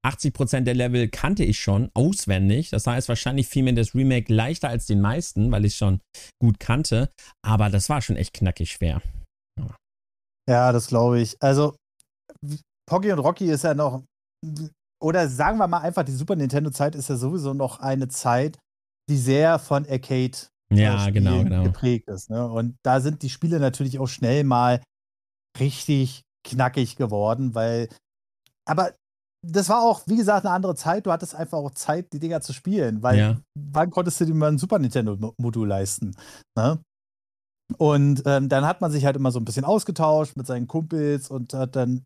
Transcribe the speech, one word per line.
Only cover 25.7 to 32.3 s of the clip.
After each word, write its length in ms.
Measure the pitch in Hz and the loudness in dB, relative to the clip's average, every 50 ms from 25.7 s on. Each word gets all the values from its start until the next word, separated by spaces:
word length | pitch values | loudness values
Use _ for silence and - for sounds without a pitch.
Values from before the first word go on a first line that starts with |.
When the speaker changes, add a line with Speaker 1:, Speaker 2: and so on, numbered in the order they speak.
| - - - - 147 135 131 127 - - _ _ _ _ - | -2 -4 -2 0 0 0 0 -2 -4 -8 _ _ _ _ -16
Speaker 2:
knackig 500 | - 123 127 131 123 - 143 123 117 - | -6 -2 0 0 0 0 -2 -2 -2 -2
geworden, 580 | - 135 107 104 101 104 107 117 127 135 127 110 | -4 -4 -2 -2 0 0 0 0 0 -2 -4 -2
weil, 340 | 113 113 117 117 117 117 110 - _ _ _ _ _ _ _ _ _ _ _ _ _ _ - | -2 -2 -2 -2 -2 -4 -6 -10 _ _ _ _ _ _ _ _ _ _ _ _ _ _ -4
aber 260 | 160 165 185 - - _ _ _ _ _ _ _ _ _ - 170 | -2 0 -2 -2 -4 _ _ _ _ _ _ _ _ _ -10 -4
das 220 | 160 202 190 165 | -2 0 2 2
war 120 | 214 240 233 | 2 4 4
auch, 180 | 233 226 226 - - | 4 2 2 0 0
wie 100 | 220 233 | 0 2
gesagt, 280 | 214 202 208 190 196 | 4 4 2 2 2
eine 80 | 196 180 | 0 -2
andere 200 | 185 190 185 165 | 0 -2 -2 -4
Zeit. 300 | - - 160 175 214 196 | -4 -2 -2 -2 -2 0
Du 60 | 196 | -2
hattest 240 | 165 165 185 - - | -2 -2 -4 -6 -10
einfach 240 | - 165 - - 156 | -10 -8 -6 -6 -6
auch 120 | 143 135 | -6 -6
Zeit, 400 | - - - - 151 175 180 - | -8 -6 -4 -2 -2 -2 -4 -8
die 80 | - 143 | -8 -6
Dinger 220 | 160 165 | -4 -4